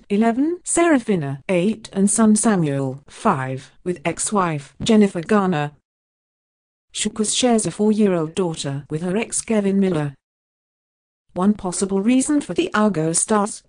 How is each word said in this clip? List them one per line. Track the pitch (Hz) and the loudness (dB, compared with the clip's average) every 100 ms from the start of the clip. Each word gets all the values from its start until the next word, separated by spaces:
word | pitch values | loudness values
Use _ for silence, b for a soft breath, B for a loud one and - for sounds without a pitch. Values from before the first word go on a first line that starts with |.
| - | -4
eleven, | 202 226 233 302 359 | 0 2 0 -2 -4
Serafina, | - - 339 277 226 185 139 135 - | -4 0 4 2 2 -2 -2 -6 -2
eight, | 180 196 - - | 0 0 -2 -6
and | 196 202 | 0 0
son | - 220 214 | 4 4 4
Samuel, | 233 190 151 139 135 135 - | 2 2 0 0 -4 -6 -14
five, | - 220 151 131 131 - _ | -4 -2 0 -4 -8 -12 _
with | 180 175 | -8 -6
ex-wife | 170 165 - 208 175 147 - - | -6 -6 -4 -2 0 -4 -8 -6
Jennifer | - 214 196 185 | 2 4 4 2
Garner. | 165 214 185 156 147 - _ _ _ _ _ _ _ _ _ _ _ | 0 2 2 0 -4 -8 _ _ _ _ _ _ _ _ _ _ _
Shookus | - 208 214 214 - | -8 -6 -4 -4 0
shares | 247 226 165 | 2 2 0
a | |
four-year-old | - 214 214 208 175 156 | 0 2 2 2 2 -2
daughter | 170 175 160 143 139 - | -2 -4 -4 -6 -8 -8
with | 156 | -6
her | 180 196 | -4 -4
ex | 233 - | -4 -6
Kevin | - 220 196 196 | -2 0 2 2
Miller. | 190 160 147 139 _ _ _ _ _ _ _ _ _ _ _ | 2 0 -4 -8 _ _ _ _ _ _ _ _ _ _ _
One | 180 196 | 0 0
possible | 208 185 175 190 196 | 0 -4 -4 -2 0
reason | 208 262 262 294 | 2 2 2 -2
for | - 180 | -2 -4
the | - | -2
Argo | 220 214 170 160 | 0 2 0 0
star's | 170 - 214 190 - | -2 0 0 0 -6